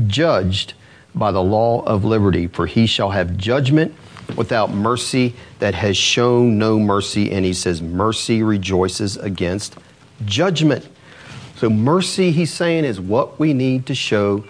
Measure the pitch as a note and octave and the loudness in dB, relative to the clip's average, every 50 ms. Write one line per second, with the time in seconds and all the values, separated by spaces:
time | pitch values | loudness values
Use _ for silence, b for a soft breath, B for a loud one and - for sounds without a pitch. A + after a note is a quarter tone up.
0 | A#2+ G#2 G2 B2+ D#3+ E3 C#3+ G2 F#2 F#2 F#2+ G2+ - - - B B B B B | 2 2 2 2 2 2 2 2 0 0 -2 -4 -6 -8 -12 B B B B B
1 | B B - - A2 G#2 F#2 F#2+ F#2 F#2 G#2 G#2+ A2+ A#2 A#2 - - - A2 G2+ | B B -6 -2 0 0 2 2 2 2 2 2 2 2 0 0 0 0 0 0
2 | G2 G#2+ A2 A2 G2+ G2+ F2 F2 F2 F2 - - E2+ E2 - A2+ A#2 A2 - - | 2 2 2 4 4 4 2 2 0 -2 -2 -4 -4 0 2 2 2 2 2 0
3 | A2 G2 G2 G2+ F2+ F2 F2 F#2 F#2 G#2 A#2+ C#3+ C#3+ B2 C#3+ D#3 D#3+ D#3 - B | -2 0 0 0 -2 -2 -2 -4 -2 0 0 0 2 2 4 2 2 0 -2 B
4 | B B B B - - - - A#2 - B2+ A2+ G#2+ F#2+ - G2+ G#2 A2+ B2 A#2+ | B B B B -14 -10 -6 -6 -4 -2 0 0 0 0 0 0 0 0 0 -2
5 | - - - C3+ B2+ B2 A#2 B B B B B - G#2 F#2+ F2 E2+ G#2 G2 - | -2 -2 0 0 0 0 -2 B B B B B -2 -2 -2 0 0 0 0 0
6 | - - - A#2+ A#2+ B2 B2 A#2+ A#2+ A#2+ A2+ G#2 A2 A2+ A2 A2 G#2+ G#2 G2+ G2+ | 0 0 0 2 2 2 4 4 4 4 4 2 2 2 2 2 2 2 2 0
7 | G2+ - - G#2 G#2 - - G2 F#2 F#2 F#2 F2+ - F#2+ F2 D#2+ E2+ E2 E2+ F2+ | -2 -2 -2 -2 -2 0 0 0 0 -2 -2 -2 -2 -2 -2 -2 -4 -6 -2 0
8 | G2+ A2 A2 - - - A#2+ A2 A2 A2 G#2+ G2+ F#2 F#2 F#2+ F2+ F#2 F#2 F2+ - | 0 0 0 -2 -2 0 0 2 2 2 0 0 0 0 0 2 2 0 0 -4
9 | G#2 G2+ G2+ - - G#2 F#2+ F2 F#2 E2+ F2+ G2+ - - - - B B B B | -4 -4 -6 -6 -6 -6 -4 -4 -4 -4 -2 -4 -6 -10 -14 -18 B B B B
10 | B - - - A#2+ G2+ G2+ A#2 E3 G3 F3+ C#3+ D#3+ D3+ C3+ - - - B B | B -20 -14 -10 -6 -4 -2 0 0 0 0 2 2 2 2 0 -2 -10 B B
11 | B B B B B B B B B B B - - A2+ A2 G#2+ A2 C3+ D#3+ F#3 | B B B B B B B B B B B -2 0 2 2 2 4 4 2 2
12 | F#3 - - - F#3+ F3+ D#3+ D3+ F3 D3 - - F3 E3+ E3 E3 D#3 C#3 A2 F#2 | 2 0 0 0 2 2 2 2 0 -2 -2 -2 -2 0 0 0 0 -2 -4 -6
13 | F2+ F#2 G#2 B2 - - - - D#3 D#3+ D3 B2+ C3 C3 C3 C3 B2+ - C#3 B2+ | -4 0 0 0 0 -2 -2 -2 0 0 2 2 0 0 0 -2 -2 -4 -6 -6
14 | - - A2+ G#2 G#2 G2+ G2+ G2+ G#2 - | -2 0 0 2 2 2 0 -2 -4 -10